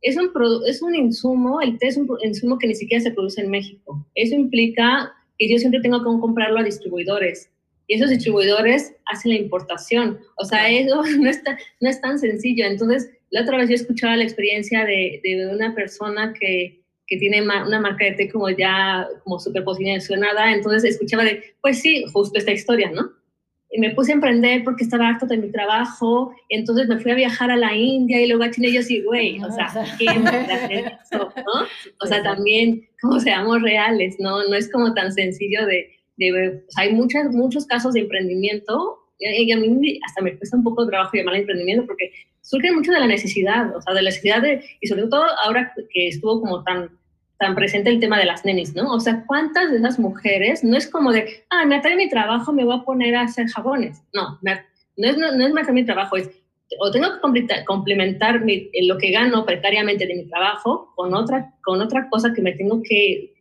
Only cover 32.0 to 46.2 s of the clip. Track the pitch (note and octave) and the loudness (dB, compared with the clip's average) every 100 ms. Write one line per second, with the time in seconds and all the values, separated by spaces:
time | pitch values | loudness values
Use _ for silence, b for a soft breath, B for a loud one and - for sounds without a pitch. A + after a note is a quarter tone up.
32 | G#3 G#3 G3 G3 G3+ A3 A#3 A3+ - _ | -2 -2 0 -2 2 4 2 0 -6 _
33 | A#3+ B3+ A#3 F#3+ G#3 A#3 A3+ G#3+ G#3+ A3+ | 0 2 2 0 2 2 2 2 2 0
34 | F#3 F#3 F#3+ G3 G3+ G3+ A3+ B3+ A#3 A3+ | 0 -2 -4 -2 0 -2 -2 0 0 0
35 | F#3+ G3 F#3+ F#3 G3+ G#3 G#3+ F3+ F3 b | -2 -2 -2 -2 -4 -2 0 0 -2 b
36 | _ - F#3 F#3 F#3 F#3 - - G3+ A3 | _ 0 2 2 0 -4 -10 -2 2 4
37 | B3 D4 C#4+ A#3+ B3+ B3+ C#4+ A#3+ B3 A#3 | 2 2 2 2 0 0 -2 -2 2 0
38 | G3 F#3+ F#3 F#3 G3+ G#3+ G#3 A#3 F#4+ - | 0 -2 -2 0 -2 -2 -4 -4 -4 -8
39 | _ _ G3+ G#3+ A3+ A3+ A3 B3+ D4 - | _ _ -4 0 2 2 4 4 2 -2
40 | - - F#3 - G3 B3 A#3 A#3 A#3 F#3+ | -8 -4 -4 -4 -2 2 2 2 0 0
41 | F#3+ G#3 F3+ F#3+ G3+ F#3 F3 A3 A#3+ G3 | 0 -2 -2 -2 -2 -2 0 0 -2 -6
42 | F#3 B B _ - C4+ F4 E4+ D4+ F4 | -8 B B _ -4 0 2 2 2 2
43 | B3 G#3 G3 G3+ F#3+ A3+ G#3+ - - F#3+ | 4 2 -2 -2 0 0 0 -4 -2 0
44 | F#3+ F#3 G3+ A3 C#4 C#4 B B G#3 G3+ | 0 0 0 2 2 0 B B -4 -2
45 | A3+ C#4 E4 - G#3+ A#3 B3 - - F3+ | 0 2 2 2 0 0 -2 -8 -6 -2
46 | F3 D3 | -2 -2